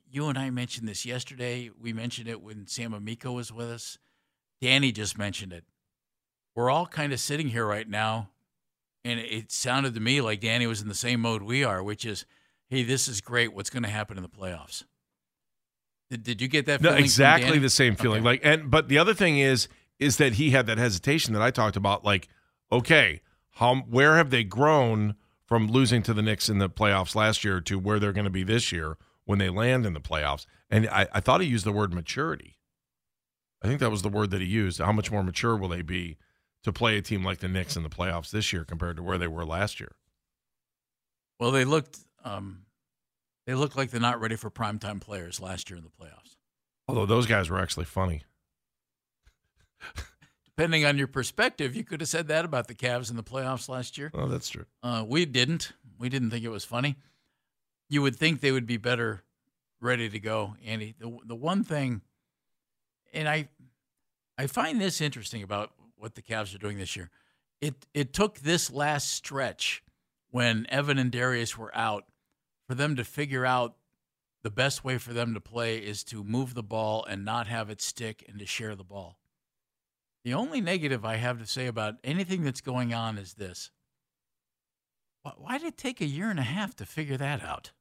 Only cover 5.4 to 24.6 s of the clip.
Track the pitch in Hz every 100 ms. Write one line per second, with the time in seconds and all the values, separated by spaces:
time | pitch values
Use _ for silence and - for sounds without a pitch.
5.4 | 92 87 - _ _ _ _ _ _ _
6.4 | _ - 120 147 175 - 147 131 - 147
7.4 | 151 117 110 104 110 107 110 110 104 _
8.4 | _ _ _ _ _ _ 120 117 120 110
9.4 | 107 - 123 131 135 113 110 143 117 107
10.4 | 113 117 117 110 107 95 120 120 117 113
11.4 | 101 131 131 95 98 107 117 98 - _
12.4 | _ _ _ 131 120 131 131 107 110 120
13.4 | 117 98 98 127 117 107 104 98 90 -
14.4 | 92 85 73 - - _ _ _ _ _
15.4 | _ _ _ _ _ _ - 123 110 110
16.4 | 131 151 139 143 156 147 143 127 139 156
17.4 | 123 151 135 - 127 101 123 110 117 127
18.4 | 151 156 147 147 123 143 180 214 185 143
19.4 | 135 131 - - _ - 143 - 143 107
20.4 | 151 131 113 110 120 92 135 156 135 107
21.4 | 117 127 107 98 98 101 104 98 - _
22.4 | _ _ _ 120 123 160 110 76 - _
23.4 | _ - 120 131 120 117 143 160 151 123
24.4 | 104 107